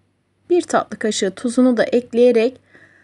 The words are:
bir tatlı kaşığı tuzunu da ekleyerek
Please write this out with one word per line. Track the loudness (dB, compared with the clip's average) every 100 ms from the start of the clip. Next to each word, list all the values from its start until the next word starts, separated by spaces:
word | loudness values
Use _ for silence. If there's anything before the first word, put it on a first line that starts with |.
| _ _ _ _ -2
bir | -2
tatlı | 0 -4 -4 -6
kaşığı | -6 -4 -6
tuzunu | -6 -4 0 2 2
da |
ekleyerek | 0 -2 -2 2 2 4 0 -4 _ _ _ _